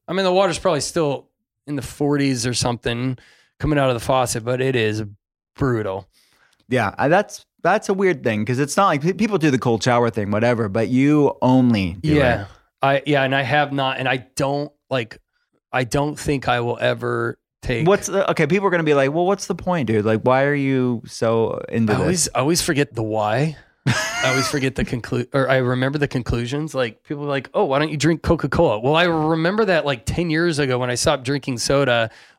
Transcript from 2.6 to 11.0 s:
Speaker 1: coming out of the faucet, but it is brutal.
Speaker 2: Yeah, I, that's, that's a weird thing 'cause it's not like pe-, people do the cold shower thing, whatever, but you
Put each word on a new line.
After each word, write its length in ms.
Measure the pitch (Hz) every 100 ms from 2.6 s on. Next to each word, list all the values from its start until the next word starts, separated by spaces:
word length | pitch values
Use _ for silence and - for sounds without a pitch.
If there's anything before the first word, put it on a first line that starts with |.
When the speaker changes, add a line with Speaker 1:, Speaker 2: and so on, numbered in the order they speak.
| 123 117 123 120 127 127 _ _ _ -
Speaker 1:
coming 200 | 151 147
out 100 | 135
of 60 | 120
the 40 | -
faucet, 400 | 131 123 123 113
but 160 | 127
it 140 | 131 127
is 280 | 110 107 107 101 _ _ _ -
brutal. 520 | 139 117 101 95 - _ _ _ _ _ -
Speaker 2:
Yeah, 240 | 123 101 -
I, 120 | 135
that's, 360 | 160 107 - _ _
that's 260 | 165 208 214
a 40 | 190
weird 280 | 190 143
thing 220 | 123 104 110
'cause 140 | 123
it's 180 | 143 -
not 80 | 196
like 160 | 147
pe-, 120 | 160
people 260 | 185 220 196
do 100 | 156
the 80 | 131
cold 240 | 127 113
shower 300 | 127 120 120
thing, 180 | 113 101
whatever, 400 | 104 117 117 107
but 200 | 107 110
you 460 | 127